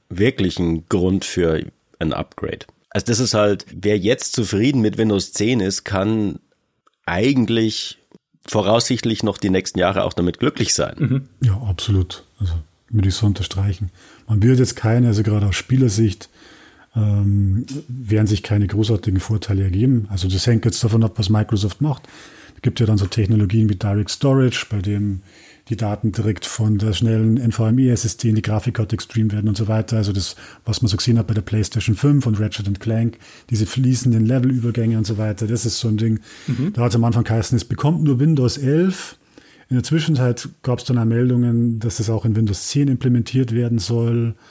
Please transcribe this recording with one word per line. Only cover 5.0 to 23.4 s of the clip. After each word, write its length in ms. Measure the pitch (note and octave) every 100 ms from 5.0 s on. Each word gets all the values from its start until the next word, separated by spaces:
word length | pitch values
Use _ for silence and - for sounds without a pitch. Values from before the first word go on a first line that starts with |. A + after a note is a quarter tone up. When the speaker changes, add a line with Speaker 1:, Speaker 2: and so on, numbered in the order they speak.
| A2 G2+ -
Speaker 1:
zehn 280 | - G#2+ B2+
ist, 240 | F#2+ F#2+
kann 540 | - G2+ G2 A2 G2+ - - _ _ _ _ _
eigentlich 920 | - - B2+ C3+ A2 A2+ A2 - - - _ - _ _ -
voraussichtlich 760 | A2 G2 A2+ - B2 A#2+ G#2+
noch 140 | G#2+ -
die 140 | G2+
nächsten 280 | F#2 - F#2+
Jahre 260 | F2+ F#2+
auch 100 | -
damit 240 | - F2+ -
glücklich 340 | C#3 - G2+
sein. 220 | - C2+ -
Speaker 2:
Mhm. 300 | C#3 C3+ - _
Speaker 3:
Ja, 180 | B2+ G2+ A2+
absolut. 560 | F2 - F#2+ F2+ - - -
Also 160 | F#2 E2 - _ _
würde 200 | G#2+ F#2+
ich 60 |
so 120 | - G#2
unterstreichen. 640 | G2 F#2 F#2+ G2 F#2 F#2+ - - - -
Man 160 | G#2
wird 180 | A2+ B2+
jetzt 160 | A#2+ -
keine, 320 | A2+ A#2+ A#2+
also 140 | G#2
gerade 220 | G#2+ G#2
aus 120 | G2+ F2+
Spielersicht, 760 | - C3 B2+ G2+ A2 - - _ - - - - _
ähm, 720 | A2+ G#2 G2+ G2+ G2+ G2 G2 - C#3 -
werden 400 | B2+ A2 A2 G#2+
sich 140 | G#2
keine 240 | - G#2 F#2+
großartigen 540 | G2+ G#2+ G#2+ - F#2
Vorteile 440 | - G#2+ - F#2+
ergeben. 420 | F#2+ F#2 B2+ A#2+ G#2
Also 200 | G2 F#2
das 180 | F#2 B2
hängt 180 | A#2
jetzt 180 | A#2 -
davon 220 | A2+ A2+
ab, 100 | A2 -
was 120 | G2
Microsoft 540 | G#2+ G#2+ G#2 G2+ -
macht. 220 | D3+ C3+ - - - - -
Es 80 | -
gibt 180 | A#2+ -
ja 60 | A2
dann 100 | G#2
so 80 |
Technologien 640 | G2 - G2 G#2+